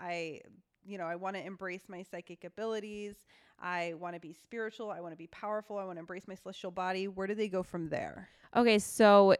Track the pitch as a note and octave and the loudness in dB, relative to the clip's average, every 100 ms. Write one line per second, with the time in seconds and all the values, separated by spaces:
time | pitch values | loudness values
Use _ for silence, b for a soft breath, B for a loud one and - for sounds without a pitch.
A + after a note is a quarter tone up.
0 | F3+ E3+ E3 C#3 - - _ _ F#3 G3 | -8 -6 -8 -12 -18 -20 _ _ -16 -10
1 | E3 F3 F#3+ G3 E3 F#3 F#3+ F#3 - F#3 | -8 -8 -8 -8 -10 -12 -10 -12 -14 -16
2 | F#3+ F3+ - F3 F3 - A3+ A3 G#3+ G#3 | -14 -14 -16 -18 -16 -10 -6 -6 -8 -10
3 | G#3 G#3 b b b _ F3+ F3+ E3+ E3 | -12 -14 b b b _ -6 -4 -4 -6
4 | F3 E3+ E3 E3+ _ A#3 A3 - G#3+ E3+ | -10 -12 -14 -20 _ -10 -8 -8 -10 -10
5 | F3 D#3 E3 - G#3 G#3+ G#3 G#3 F#3+ F3 | -12 -14 -18 -12 -6 -6 -6 -8 -8 -10
6 | E3+ F3+ - F#3+ F#3+ G3 F#3+ F3+ F#3 F#3+ | -12 -14 -14 -14 -14 -12 -8 -4 -2 -2
7 | G3 F#3+ F#3+ G#3+ G#3+ F#3 F3+ F3 D#3+ - | -4 -4 -4 -2 -2 -2 -4 -6 -4 -4
8 | D#2+ - F#3+ b b - A#3+ G#3 - - | -6 -10 -18 b b 4 6 4 2 6
9 | G#3+ G3+ G3 - | 10 10 10 6